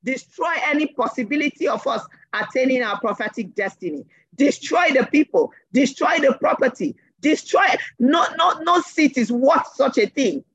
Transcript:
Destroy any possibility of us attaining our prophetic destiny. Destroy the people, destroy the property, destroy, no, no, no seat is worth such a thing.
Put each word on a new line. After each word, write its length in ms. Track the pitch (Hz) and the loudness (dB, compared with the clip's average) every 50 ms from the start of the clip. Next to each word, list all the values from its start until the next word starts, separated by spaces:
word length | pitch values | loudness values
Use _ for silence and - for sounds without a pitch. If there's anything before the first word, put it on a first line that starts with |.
| _ | _
Destroy 480 | 220 269 247 - _ _ - 320 339 330 - - | -6 -6 -6 -8 _ _ -6 -4 -4 -4 -4 -4
any 220 | 302 294 294 302 | -2 -2 -2 -2
possibility 800 | 294 - - 226 220 - - 247 196 294 294 294 294 - _ 320 | -4 -4 -4 -4 -4 -4 -6 -6 -4 -4 -4 -4 -4 -4 _ -4
of 180 | - 254 220 - | -4 -4 -4 -4
us 200 | 269 233 214 - - - _ _ _ | -6 -6 -6 -8 -12 -20 _ _ _
attaining 500 | - 208 214 - - 254 262 269 262 254 | -8 -8 -8 -4 -2 0 0 2 0 0
our 180 | 240 214 202 - | -2 -4 -6 -4
prophetic 540 | - 220 - - 220 214 - - 220 180 - | -4 -4 -4 -4 -6 -8 -6 -8 -10 -8 -6
destiny. 500 | - 196 190 - _ - 175 151 139 - _ _ _ _ _ _ | -6 -6 -6 -6 _ -10 -10 -10 -10 -12 _ _ _ _ _ _
Destroy 560 | - 269 285 - - - - 311 339 359 320 | 0 0 0 2 -2 -4 -2 0 2 2 4
the 140 | 285 262 233 - | 2 2 0 2
people, 420 | - 285 302 _ - 175 147 - - _ _ _ | 2 2 2 _ 2 0 0 0 -4 _ _ _
destroy 480 | - 247 285 - - - 311 294 339 330 | 0 2 2 2 0 -2 0 0 0 2
the 160 | 285 269 226 - | 2 2 2 2
property, 540 | - - - - - 262 - - 190 - - _ _ _ _ _ | 0 -2 0 2 0 -2 -2 -2 -6 -6 -6 _ _ _ _ _
destroy, 460 | - 294 - - - - - - 392 - - - - - _ _ | 0 0 0 0 -2 0 2 2 2 2 0 -2 -4 -10 _ _
no, 260 | 233 254 302 339 - - - | 2 2 4 2 2 0 0
no, 240 | - 330 359 - - | 0 0 0 0 0
no 200 | 320 339 349 349 | 0 2 2 2
seat 360 | - - - - 311 269 - 262 | 0 -2 0 2 2 2 2 0
is 140 | 233 196 | -2 0
worth 340 | 240 240 254 269 330 285 - - - | 0 2 2 4 4 2 0 -4 -2
such 240 | - 269 262 - - | -2 -2 0 2 0
a 80 | 208 | 0
thing. 380 | - _ - 269 208 151 135 - _ _ | 0 _ -2 -2 -2 -2 -4 -10 _ _